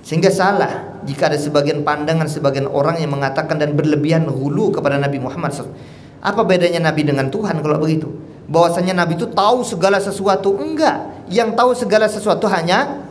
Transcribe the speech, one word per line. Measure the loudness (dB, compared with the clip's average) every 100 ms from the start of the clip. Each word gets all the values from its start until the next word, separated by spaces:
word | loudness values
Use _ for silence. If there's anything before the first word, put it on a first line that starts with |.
Sehingga | -2 2 2
salah | 4 2 2 0 -4 -10 -12 -10
jika | -2 0
ada | 0
sebagian | 0 0 2 0
pandangan | 0 -2 0 0 0
sebagian | 0 0 0 -2
orang | 0 0 0
yang | -2 -2
mengatakan | -2 -2 -2 -2
dan | 0
berlebihan | 2 2 2 2 2 0
hulu | -2 -2 0 0 0
kepada | 0 0
Nabi | -2 -2
Muhammad | -6 -4 -6 -6
sallallahu | -10
alaihi | -14 -18
wasallam. | -20 -20 -6 -4
Apa | 0
bedanya | 2 4 4 2
Nabi | 0 2 0
dengan | 0 -2
Tuhan | -2 -2 -2
kalau | 0 0
begitu? | 2 0 -2 -10 -16 -18 0
Bahwasanya | 4 4 2 0
Nabi | 0 0 0
itu | -2
tahu | 2 2 2
segala | 0 0 2 2
sesuatu? | 0 -2 0 2 2 -2
Enggak. | -4 0 0 0 -8 -14 -2
Yang | 0 0 2
tahu | 2
segala | 2 2 2 2
sesuatu | 0 0 0 2
hanya | 0 2 0 0 -6 -12